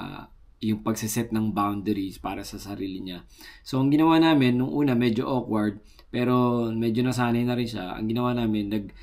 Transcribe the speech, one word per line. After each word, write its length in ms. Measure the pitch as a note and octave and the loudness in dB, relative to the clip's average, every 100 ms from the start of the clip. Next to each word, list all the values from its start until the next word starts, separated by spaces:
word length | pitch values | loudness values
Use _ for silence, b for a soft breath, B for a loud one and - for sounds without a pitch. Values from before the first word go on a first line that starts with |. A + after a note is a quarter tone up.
| F#2+ F#2+ - - - _ | -10 -12 -16 -20 -20 _
yung 220 | A2 G#2+ A#2 | -4 -2 -2
pagsiset 480 | A2 A2 A#2+ A2+ | -4 -4 -4 -2
ng 160 | A2 A2 | -2 -2
boundaries 720 | G2+ G2+ G2+ G2 G2+ F#2+ - | 0 0 -2 -2 -2 -4 -8
para 240 | - G2 G2 | -10 -10 -10
sa 160 | G#2 | -14
sarili 400 | G2 G2+ G2 F#2+ | -12 -10 -8 -8
niya. 240 | F#2+ F2 - B B B B | -10 -12 -16 B B B B
So, 160 | C3 | 0
ang 80 | C#3 | 4
ginawa 320 | D3 D#3+ E3 | 4 6 6
namin, 400 | E3 D3+ B2+ B2 | 6 6 4 2
nung 80 | C3 | 0
una, 240 | D3 C#3+ | 0 2
medyo 320 | A#2 B2 A2 C3 | 4 2 2 0
awkward, 560 | C3 A#2 G#2+ G#2+ G2+ - b b | -2 0 0 0 -2 -10 b b
pero 560 | A#2+ B2 B2 B2 A#2+ A#2 | -2 2 4 2 2 0
medyo 320 | A2+ A#2 A2+ | 0 0 2
nasanay 400 | B2+ A#2+ A#2+ A#2 | 0 0 0 0
na 160 | A#2+ B2 | 0 -2
rin 80 | A#2 | -4
siya. 320 | G#2+ F2+ - | -6 -8 -6
Ang 160 | A2 | -4
ginawa 240 | A#2 B2 A#2+ | -2 0 0
namin, 320 | A2+ G#2+ G2+ | 0 0 0
nag, 160 | G#2+ G2+ - | -4 -6 -12